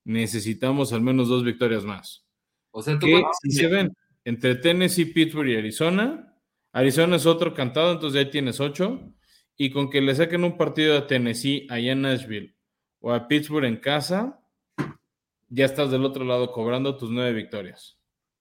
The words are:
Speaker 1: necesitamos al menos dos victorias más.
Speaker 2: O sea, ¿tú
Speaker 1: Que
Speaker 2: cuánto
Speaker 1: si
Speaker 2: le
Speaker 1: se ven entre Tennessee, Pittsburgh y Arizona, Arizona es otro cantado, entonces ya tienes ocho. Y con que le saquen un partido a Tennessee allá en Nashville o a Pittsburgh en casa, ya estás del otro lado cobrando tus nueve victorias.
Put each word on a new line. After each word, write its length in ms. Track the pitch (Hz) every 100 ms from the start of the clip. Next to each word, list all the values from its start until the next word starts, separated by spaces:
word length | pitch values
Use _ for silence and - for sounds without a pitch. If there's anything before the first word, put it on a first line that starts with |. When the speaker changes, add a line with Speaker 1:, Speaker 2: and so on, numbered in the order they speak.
| -
Speaker 1:
necesitamos 880 | 113 113 117 104 110 131 139 131
al 80 | 113
menos 260 | 120 131 120
dos 160 | 127
victorias 400 | 120 117 120 110
más. 420 | 101 98 - - _ _ _ _ _
Speaker 2:
O 100 | 110
sea, 160 | 120 151
¿tú 100 | 151
Speaker 1:
Que 40 | 175
Speaker 2:
cuánto 100 | 160 -
Speaker 1:
si 80 | 143
Speaker 2:
le 60 | 139
Speaker 1:
se 120 | 165
ven 260 | 190 180 - _ _
entre 320 | - 117 127 123
Tennessee, 480 | 165 175 180 175 160
Pittsburgh 440 | 165 156 151 135
y 80 | 113
Arizona, 680 | 107 - 160 185 240 320 - _ _ _ _
Arizona 420 | - 135 151 170 170
es 100 | 156
otro 300 | 165 170 156
cantado, 360 | 127 139 170
entonces 300 | 165 151 139
ya 60 | 139
tienes 300 | 147 131 123
ocho. 420 | 143 143 190 262 - _ _ _ _ -
Y 160 | 139
con 180 | 139 139
que 100 | 143
le 120 | 135
saquen 300 | 135 135 175
un 140 | 175 170
partido 380 | 151 156 156 147
a 120 | 135
Tennessee 580 | 131 120 117 139 139 -
allá 220 | 120 120
en 80 | 135
Nashville 520 | 135 127 113 107 95 _ _ _ _ _
o 120 | 117
a 160 | 120 120
Pittsburgh 380 | 147 147 151 127
en 120 | 113
casa, 640 | 139 147 135 185 247 - _ _ _ - 147 - _ _ _ _ _
ya 160 | 123 135
estás 240 | 135 143
del 160 | 131 135
otro 180 | 135
lado 280 | 127 123 123
cobrando 440 | 120 113 127 139 135
tus 120 | 117
nueve 240 | 120 123
victorias. 640 | 113 98 104 92 - - _ _ _ _ _